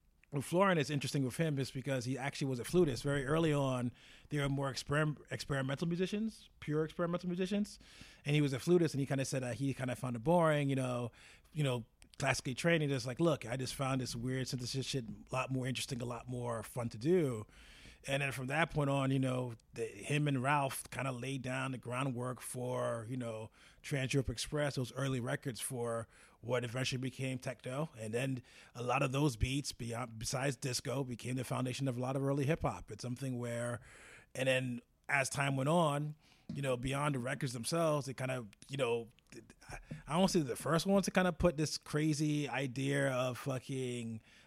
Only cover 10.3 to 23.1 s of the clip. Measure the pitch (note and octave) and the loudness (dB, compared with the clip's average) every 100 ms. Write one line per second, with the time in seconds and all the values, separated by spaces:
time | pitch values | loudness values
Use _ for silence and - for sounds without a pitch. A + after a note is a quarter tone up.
10.3 | F3 D#3+ D3 C#3 C3 B2+ B2 A#2+ - - | 6 6 4 4 2 0 -2 -4 -8 -20
11.3 | - - D3+ C#3 B2 A2 _ - - C3+ | -20 -8 0 0 0 -4 _ -18 -2 0
12.3 | B2+ C#3+ B2 E3+ E3+ D3 C3+ B2 B2 E3+ | 0 -2 0 4 4 4 0 -2 2 4
13.3 | C#3 A2 C3 B2+ - C3+ C3+ B2 A#2+ B2 | 4 0 -4 -4 -2 0 0 -2 -4 -2
14.3 | C3 B2+ B2+ B2 C3+ B2 C3+ A2 G#2 - | -2 -2 -4 -4 -4 -2 -4 -4 -10 -4
15.3 | C3 B2+ C3 B2+ B2 - A#2+ B2 A#2 B2 | -2 0 0 0 -2 -4 -4 -4 -6 -6
16.3 | B2 A#2+ A2+ G#2+ - A2+ A2 C3+ F#3 C#3+ | -4 -4 -4 -6 -4 -4 0 4 6 4
17.3 | A2+ G#2+ - - - - - - C#3 C#3 | 0 -6 -16 -20 -20 -20 -12 -2 0 0
18.3 | C3 B2+ D3 E3 D3+ C#3 C#3 C3 C3+ C3 | -2 -2 0 2 2 2 2 4 2 2
19.3 | B2+ B2+ A2+ _ - A3+ - - D3 D3 | 0 -4 -8 _ -6 -6 -6 -2 2 2
20.3 | C3+ C3 D3 C#3 - - - C3+ B2 C3 | 2 2 2 2 -4 -8 -4 -4 -4 -4
21.3 | C3+ B2+ C3 C3 B2+ A#2+ B2 C#3 A#2+ B2 | -4 -4 -2 -2 -4 -4 -2 -2 -2 -4
22.3 | A#2+ - B2 B2 B2+ B2 A#2 A2 | -6 -8 -6 -4 -2 -2 -2 -4